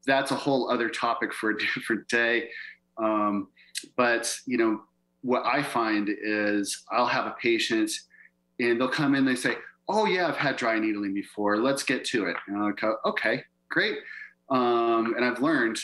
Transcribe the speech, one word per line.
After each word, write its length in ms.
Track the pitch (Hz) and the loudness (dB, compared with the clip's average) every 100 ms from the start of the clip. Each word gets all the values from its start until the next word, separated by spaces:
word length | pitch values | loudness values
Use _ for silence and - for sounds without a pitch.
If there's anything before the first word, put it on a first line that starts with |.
| - | 2
that's 260 | 135 135 | 2 2
a 40 | 131 | -2
whole 340 | - 135 117 | 0 0 2
other 180 | 120 113 | 0 0
topic 440 | - 120 113 110 | -2 -2 -2 -4
for 180 | - 110 | -2 -2
a 80 | 104 | 0
<laughs> 160 | - | -2
different 320 | - - 110 - | -4 -2 -4 0
day. 420 | 120 117 117 - - - - _ - | 2 4 2 -2 -10 -14 -18 _ -4
Um, 500 | 110 110 104 104 95 _ - - - - | 0 2 2 0 -4 _ -12 -12 -10 0
but, 400 | 123 117 - - - | 2 2 -2 -6 -4
you 120 | 123 | 2
know, 240 | 113 107 - _ _ _ | 2 0 -6 _ _ _
what 220 | 120 123 107 | -2 0 0
I 160 | 139 | -2
find 480 | 143 123 113 107 104 | 0 0 0 0 0
is 760 | 104 107 107 104 104 98 - - | -4 -2 0 2 0 -2 -6 -4
I'll 160 | 110 120 | 0 2
have 200 | 131 117 | 0 -2
a 100 | - | -2
patient 500 | 117 117 110 113 107 - - - - _ _ _ | 0 2 2 0 0 -2 -10 -20 -20 _ _ _
and 200 | 120 117 | 0 2
they'll 80 | 127 | 0
come 260 | - 147 | 0 2
in, 100 | 139 | 4
they 100 | 135 | 4
say, 220 | 123 131 117 - - - | 2 0 -2 -8 -18 -2
"Oh 160 | 208 | 2
yeah, 240 | 208 185 170 | 2 2 0
I've 80 | 139 | 0
had 200 | 143 131 | -2 0
dry 220 | 120 113 | 0 0
needling 360 | 110 104 101 | 0 0 -2
before. 420 | 98 98 - 104 104 | -4 -6 -2 0 2
Let's 260 | 127 135 | 2 0
get 220 | - 127 - | 0 -2 0
to 200 | 120 92 | -2 0
it." 100 | 85 - | -4 -6
And 160 | 101 | -4
I'll 100 | 104 | -2
go, 240 | 101 110 110 | -2 -2 0
"Okay, 380 | - 214 110 127 - _ _ | -2 0 0 -2 -6 _ _
great." 300 | - 202 - - - - _ _ | 0 0 -2 -10 -16 -16 _ _
Um, 640 | - - 359 349 349 330 330 | 0 2 2 4 2 2 0
and 80 | |
I've 160 | 123 117 | 0 2
learned 380 | 143 151 117 110 | 0 2 0 -2